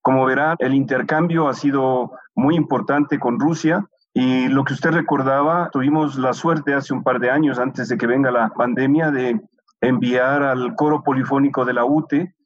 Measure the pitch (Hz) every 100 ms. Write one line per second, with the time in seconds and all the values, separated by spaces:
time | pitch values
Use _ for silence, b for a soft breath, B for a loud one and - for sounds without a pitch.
0 | - 131 131 131 156 165 127 139 135 131
1 | 113 156 170 165 151 113 143 139 131 127
2 | 117 B B - 135 165 139 123 104 143
3 | 143 143 123 120 143 160 156 139 101 _
4 | _ - 127 127 127 135 135 135 165 165
5 | 151 143 135 135 147 175 170 139 135 156
6 | 151 135 127 123 170 160 143 139 135 127
7 | 135 127 123 139 151 123 127 123 117 120
8 | 117 127 135 123 110 - 120 117 135 151
9 | 156 139 127 113 - _ _ _ 123 123
10 | 120 123 127 143 139 127 123 113 151 151
11 | 143 131 131 139 139 135 123 120 120 151
12 | 151 147 185 _